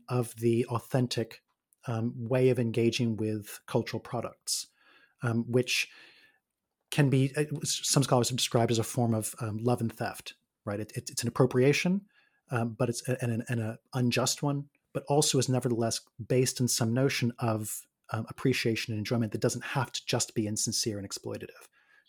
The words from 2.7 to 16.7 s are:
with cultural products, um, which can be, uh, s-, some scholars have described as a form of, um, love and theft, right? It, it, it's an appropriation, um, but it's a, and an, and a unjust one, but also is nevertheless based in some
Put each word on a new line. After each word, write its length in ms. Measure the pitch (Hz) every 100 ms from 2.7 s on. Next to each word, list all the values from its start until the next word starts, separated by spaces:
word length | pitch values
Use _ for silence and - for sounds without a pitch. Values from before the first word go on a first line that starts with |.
| 110 117 - 117 107
with 440 | 107 107 104 - -
cultural 360 | 120 113 113
products, 680 | - 120 120 - - - - _ _ _ _ _
um, 240 | 117 117 117
which 420 | 123 123 - - - - - - _ _ _ _ _ -
can 180 | - 143
be, 220 | 135 135 151
uh, 60 | 147 143
s-, 200 | 143 -
some 200 | - 147
scholars 260 | 135 127 117
have 80 | 127
described 340 | - 123 113
as 80 | 113
a 40 |
form 300 | 113 - 117
of, 200 | 110 107 -
um, 180 | 113 107
love 240 | 117 123
and 100 | 113
theft, 420 | - 110 - - - _ _ -
right? 160 | 104
It, 100 | 107 -
it, 140 | -
it's 140 | -
an 60 | 117
appropriation, 720 | - 127 127 131 143 180 196 - _ _ _ -
um, 240 | 120 120 110
but 120 | 120
it's 180 | 117 -
a, 100 | 127
and 100 | 120
an, 120 | 113 120
and 120 | 120
a 200 | 110 113 _
unjust 500 | 131 123 120 127 -
one, 220 | 147 143 143 _ _
but 100 | - -
also 320 | 143 151 139
is 100 | 123
nevertheless 520 | 127 127 113 117 - - - 107
based 320 | 127 127 -
in 80 |
some 260 | 123